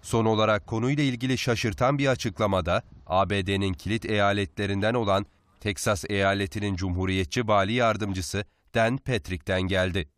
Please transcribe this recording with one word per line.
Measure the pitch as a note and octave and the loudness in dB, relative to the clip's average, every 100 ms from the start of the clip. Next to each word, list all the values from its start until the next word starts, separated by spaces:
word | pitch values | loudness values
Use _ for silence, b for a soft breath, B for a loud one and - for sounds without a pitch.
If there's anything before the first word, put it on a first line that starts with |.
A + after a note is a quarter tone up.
Son | - A#2 | 0 2
olarak | A2 G#2+ G#2+ G#2 - | 2 4 4 2 0
konuyla | A2+ B2 C#3+ | -2 0 0
ilgili | C#3 B2 B2+ B2+ | 0 0 -2 -2
şaşırtan | - A2+ A#2 G2+ B2+ C#3+ | 0 0 -2 0 0 2
bir | C#3 | 0
açıklamada | B2 A2+ - G#2 F#2+ F2 F#2+ - - - | 0 -2 0 2 2 2 -2 -2 -20 -2
A | F2+ F#2+ | 0 2
B | G2+ F#2+ | 0 0
D'nin | G2 G2 | 0 -2
kilit | F2 F#2+ G#2 | -4 -4 -4
eyaletlerinden | G#2 G#2 G2+ G2+ G2 - G2+ G2 G#2+ | -2 2 2 2 -4 -4 -4 0 0
olan | B2 G#2 G2 G2+ b _ _ | 0 2 0 -2 b _ _
Teksas | G#2 F#2+ - G2+ - | -6 -2 -2 -2 -2
eyaletinin | G2+ G2 G2 G2 G#2+ G2+ | 2 2 2 -2 -4 -4
Cumhuriyetçi | F#2 F#2+ F2+ F#2+ F#2+ F2+ B2+ A2 | -2 -2 -2 0 0 0 -2 2
Vali | G#2 G2 | 2 2
Yardımcısı | B2 A#2 G#2+ G#2 F#2+ F2+ G2 G2+ _ _ | 2 2 0 -4 -4 -4 -6 -8 _ _
Dan | A#2 A2+ C3+ | 0 2 0
Patrick'ten | - A#2 - F2+ - F#2 | -2 -4 -4 -8 -2 -2
geldi. | F#2+ F#2+ F#2 F#2 D#2+ | 0 0 0 -2 -6